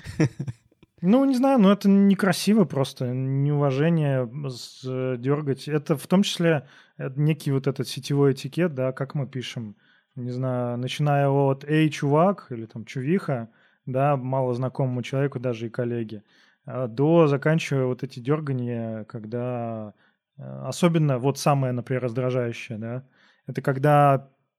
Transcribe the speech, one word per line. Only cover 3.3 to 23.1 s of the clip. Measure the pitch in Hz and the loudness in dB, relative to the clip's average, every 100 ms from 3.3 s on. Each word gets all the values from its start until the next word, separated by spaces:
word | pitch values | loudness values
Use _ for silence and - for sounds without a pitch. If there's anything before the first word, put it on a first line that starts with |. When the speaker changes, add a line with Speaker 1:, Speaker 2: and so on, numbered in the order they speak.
| 135 143 147 143 131 156 170 147 131 123 135 143 | 0 0 2 2 2 2 2 2 0 -2 -6 -10
Speaker 2:
с-, | 120 - - 127 | -10 -14 -12 -8
э, | 127 127 127 | -4 -4 -2
дёргать. | 127 143 147 135 - | 0 0 0 -4 -2
Это | 151 147 147 | -2 0 -2
в | - | 2
том | 185 | 2
числе, | 208 - 170 156 - - _ - | 4 2 2 2 -2 -16 _ -12
э, | 143 131 | -8 0
некий | 147 156 147 | 0 0 0
вот | 135 135 | -2 0
этот | 135 123 | -4 -6
сетевой | - - 143 143 | -8 -2 2 2
этикет, | 135 139 156 175 | 2 -4 -2 -2
да, | 131 131 | 0 -4
как | 131 135 | -4 -6
мы | 151 131 | -6 -6
пишем, | 131 120 - 110 101 _ _ _ - | -8 -10 -10 -10 -12 _ _ _ -12
не | 123 | -8
знаю, | 123 131 123 120 120 | -4 -4 -2 -4 -4
начиная | 127 - 147 143 139 | -6 -2 2 2 4
от | 139 139 135 143 | 4 2 0 0
«Эй, | 156 156 | 2 2
чувак», | 143 143 147 180 185 - | 0 0 2 2 0 -6
или | 120 113 | -12 -12
там | 117 110 | -14 -12
«Чувиха», | 139 131 190 - 131 113 _ _ _ - | -8 -2 -2 -2 -6 -8 _ _ _ -6
да, | 127 143 143 | 0 2 0
мало | 127 135 127 | -2 -2 0
знакомому | 120 127 - 131 123 | -2 -4 -2 -2 -2
человеку | 117 135 139 139 | -4 -2 -2 -2
даже | 127 113 117 | -4 -4 -6
и | |
коллеге, | - 120 120 110 107 - _ _ _ - | -4 -4 -4 -6 -10 -16 _ _ _ -12
а, | 123 127 | -6 -6
до | 113 147 170 156 | 0 4 6 6
заканчивая | 139 151 160 - 139 127 | 4 2 0 0 0 0
вот | 123 | -2
эти | 135 131 | -8 -8
дёрганья, | 120 151 147 131 120 120 113 110 104 | -2 -2 -2 -4 -4 -6 -6 -8 -12
когда, | 120 107 120 123 123 117 113 107 - _ _ _ - | -14 -10 -8 -6 -6 -6 -8 -12 -16 _ _ _ -18
э, | 131 131 135 | -14 -12 -10
особенно | - 175 165 151 131 | 0 2 2 2 2
вот | 131 135 | 0 0
самое, | - 143 131 | 0 2 0
например, | 123 113 131 | -2 -4 -4
раздражающее, | 123 113 127 127 117 113 - 110 | -4 -2 -2 -2 -4 -6 -10 -10
да, | 113 123 131 | -8 -10 -12